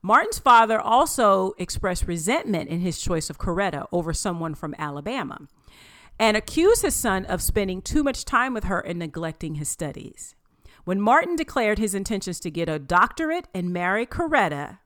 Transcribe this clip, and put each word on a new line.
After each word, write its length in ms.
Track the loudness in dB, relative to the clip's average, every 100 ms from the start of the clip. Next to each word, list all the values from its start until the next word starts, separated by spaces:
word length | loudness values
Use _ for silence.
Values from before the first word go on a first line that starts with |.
Martin's 340 | 6 4 4 0
father 400 | 8 8 8 2
also 720 | 4 4 4 4 4 4 2 -4
expressed 480 | -8 -4 -2 -2 -2
resentment 640 | -2 0 -2 0 -4 -2
in 120 | -4
his 180 | -4 -4
choice 280 | -2 -2 -4
of 80 | -6
Coretta 480 | -4 0 -2 -4 -4
over 220 | -4 -2
someone 400 | -4 -4 -4 -6
from 220 | -6 -8 -8
Alabama 720 | -8 -8 -8 -8 -8 -12 -18 _ -20 -20 -20 -20 -20 0
and 180 | 2 2
accused 460 | 0 4 6 6
his 100 | 2
son 300 | 0 0 -2
of 160 | -2 -4
spending 400 | 0 0 -2 -4
too 220 | -2 0
much 200 | 0 -2
time 300 | 0 0 2
with 120 | -2
her 140 | -2 -2
and 180 | -4 -8
neglecting 560 | -6 -6 -8 -8 -8
his 120 | -6 -8
studies. 680 | -6 -8 -10 -16 -18 -20 _ _ _ -20 _
When 140 | -4 0
Martin 380 | 4 4 4 -4
declared 420 | -2 0 0 0
his 160 | -2
intentions 460 | -4 -4 -6 -6 -8
to 100 | -8
get 160 | -4 -4
a 100 | -4
doctorate 720 | 0 2 2 0 -4 -4 -6
and 160 | -8 -6
marry 340 | -2 -2 -2
Coretta 720 | -4 -4 0 2 0 -2 -8 -14